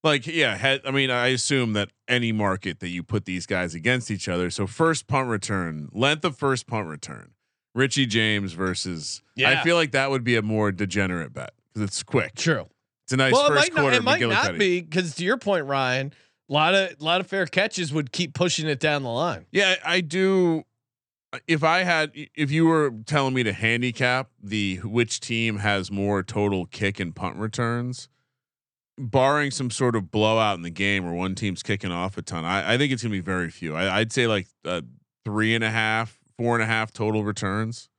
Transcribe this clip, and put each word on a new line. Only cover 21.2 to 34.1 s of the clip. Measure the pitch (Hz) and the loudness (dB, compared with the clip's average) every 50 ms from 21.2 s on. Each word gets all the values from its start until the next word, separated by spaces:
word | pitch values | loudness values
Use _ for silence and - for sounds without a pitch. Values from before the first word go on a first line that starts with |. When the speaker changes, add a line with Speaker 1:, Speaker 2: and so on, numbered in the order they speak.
| _ _ - 127 _ | _ _ -16 -14 _
Speaker 1:
If | - 165 156 147 | 0 0 2 4
I | 160 165 180 185 | 4 4 4 2
had, | 180 170 160 156 151 - | 2 2 2 2 -2 -4
if | 143 147 - _ - 151 135 | -12 -16 -14 _ -4 -2 0
you | 143 160 165 | 4 4 6
were | 160 165 160 151 139 120 110 110 | 6 6 4 2 2 -2 -6 -6
telling | - 147 151 139 135 131 | 0 2 2 2 2 2
me | 127 123 | 2 0
to | 107 92 | 0 0
handicap | 90 110 113 117 117 123 127 117 - 135 123 123 131 135 - _ _ | 0 0 0 2 2 0 -2 -2 0 0 2 2 0 -2 -6 _ _
the, | 101 98 107 107 101 98 92 90 | -10 -4 -2 -2 0 0 -2 -4
which | 87 98 107 120 117 117 - - | -6 -2 0 0 0 0 -2 -10
team | - - 117 113 113 113 107 101 | -6 -4 -2 0 0 0 0 0
has | 101 107 101 98 90 - | 0 0 2 0 0 -2
more | 101 98 101 101 101 98 92 | -2 -2 0 2 0 0 -2
total | - - 104 104 101 101 95 87 | -2 -2 0 0 2 2 0 -2
kick | - - - 107 98 101 - | -6 -6 -2 -2 -2 -2 -2
and | 98 85 80 | -6 -6 -6
punt | - 98 90 - | -6 -8 -6 -6
returns, | 82 107 110 107 - 123 117 117 120 123 123 127 - - _ _ _ _ _ _ _ _ _ _ _ _ _ _ _ _ _ _ - | -6 -8 -6 -4 -4 -2 -2 -2 -4 -4 -6 -8 -10 -14 _ _ _ _ _ _ _ _ _ _ _ _ _ _ _ _ _ _ -12
barring | 131 117 - 135 127 135 147 147 147 139 | -10 0 2 4 4 6 4 2 0 -2
some | 127 - 135 123 | -2 -4 -4 -4
sort | 110 - 135 123 117 | -2 2 2 2 2
of | 113 95 87 | 0 -2 0
blowout | - 110 107 107 110 113 110 107 98 87 | 0 2 4 4 4 4 4 2 0 -2
in | 85 | -4
the | 87 | -8
game | 85 85 98 98 101 98 90 | -4 -2 0 2 2 0 0
where | 85 85 | -2 -2
one | 87 92 95 95 | -2 -2 -2 -2
team's | 95 - 101 90 - - | -2 -2 -4 -4 -4 -2
kicking | - 101 95 - 95 | -4 -4 -2 -2 -4
off | 87 87 90 95 98 - | -4 -2 -4 -4 -6 -8
a | |
ton, | 85 - 87 85 80 | -10 -8 -6 -6 -2
I, | 82 95 98 80 82 113 | 0 0 0 2 2 2
I | 123 | 2
think | 143 139 | 2 0
it's | 131 113 113 | 0 -2 -2
gonna | 117 104 | -4 -4
be | 95 | -4
very | 85 90 95 90 87 85 | -4 -2 -2 -2 -2 -4
few. | - - 85 80 76 | -6 -8 -8 -6 -4
I, | 80 92 98 92 104 | -2 0 0 2 2
I'd | 113 110 | 0 0